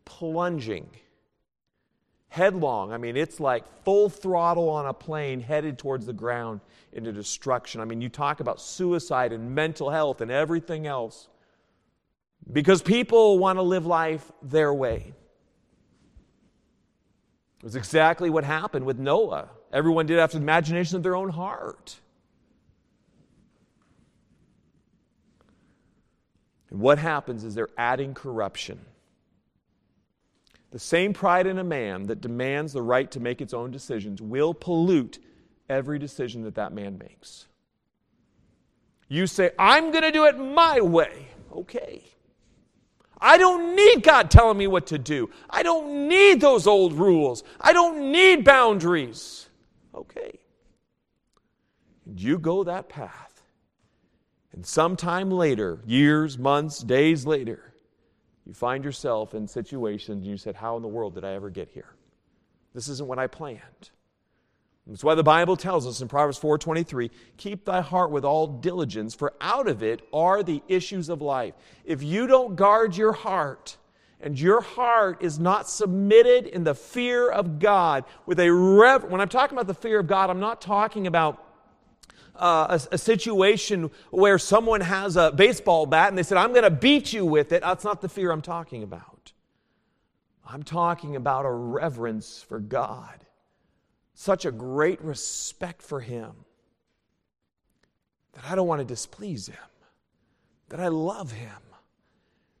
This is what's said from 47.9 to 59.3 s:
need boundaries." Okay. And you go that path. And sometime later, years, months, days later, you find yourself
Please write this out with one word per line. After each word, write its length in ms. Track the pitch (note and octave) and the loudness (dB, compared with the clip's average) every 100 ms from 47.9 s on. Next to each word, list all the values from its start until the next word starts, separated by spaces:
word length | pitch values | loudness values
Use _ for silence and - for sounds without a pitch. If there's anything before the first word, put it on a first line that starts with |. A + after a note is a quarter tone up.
| D#4 C#4 | 2 0
need 320 | E4 F#4+ E4+ | 6 6 8
boundaries." 1080 | A3+ C4+ A#3+ G3+ E3+ E3+ B2 A2+ - - - _ _ _ _ - | 8 8 6 2 0 0 -2 -10 -18 -20 -20 _ _ _ _ -18
Okay. 420 | - - - - _ _ _ _ _ _ _ _ _ _ _ _ _ _ _ _ - | -16 -14 -16 -18 _ _ _ _ _ _ _ _ _ _ _ _ _ _ _ _ -18
And 160 | F#2+ | -8
you 160 | G#2+ E3+ | -4 -2
go 280 | D#3+ F#3 F3 | -2 -4 -4
that 240 | F#3 - | -8 -12
path. 520 | D3+ G2+ - - _ _ _ _ _ _ _ _ _ _ _ _ | -16 -16 -18 -20 _ _ _ _ _ _ _ _ _ _ _ _
And 140 | - F2 | -18 -4
sometime 640 | D#3 E3 F#3 E3+ F3 F#3+ | 0 0 0 -6 -4 -2
later, 480 | F#3 D#3+ A#2 F#2+ E2 A2 | 0 0 0 -4 -6 -2
years, 520 | B2+ D3 D3+ D#3 C3 | 2 4 2 -2 -4
months, 420 | C3+ C#3+ D#3 - | 0 0 -2 -8
days 460 | A#2+ B2+ D#3 D#3+ C3 | -2 2 2 0 -2
later, 480 | D3 A2+ G#2+ - _ _ _ _ _ _ _ - | -4 -6 -12 -18 _ _ _ _ _ _ _ -20
you 80 | |
find 300 | - B2 C3+ | -8 -6 -4
yourself 500 | C#3 C3+ C#3 A2 G#2+ | -8 -8 -4 -4 -4